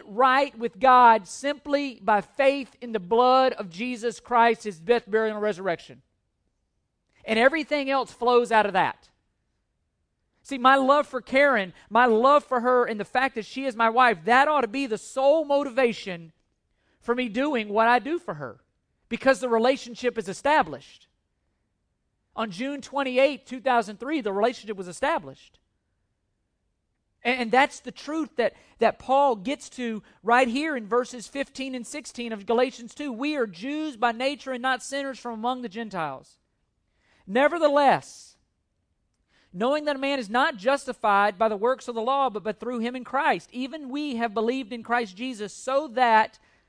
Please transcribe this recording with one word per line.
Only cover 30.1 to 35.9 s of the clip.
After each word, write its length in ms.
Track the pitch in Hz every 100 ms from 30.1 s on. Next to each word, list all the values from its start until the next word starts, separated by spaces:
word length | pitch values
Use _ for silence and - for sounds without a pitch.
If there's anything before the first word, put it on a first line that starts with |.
| _
right 260 | 196 240 254
here 280 | 247 320 269
in 100 | 208
verses 400 | 240 247 247 -
fifteen 480 | 277 269 - 262
and 120 | 254 226
sixteen 460 | 302 311 - 226
of 140 | 220 202
Galatians 480 | 233 254 - 233
two. 180 | - 294
"We 240 | 220 285 302
are 120 | 226
Jews 480 | 165 254 302 311 226
by 160 | 233
nature 400 | 226 269 285 269
and 100 | 254
not 200 | 254 254
sinners 360 | - 277 269 247
from 160 | 240
among 280 | 226 233 254
the 60 | 240
Gentiles. 680 | 202 226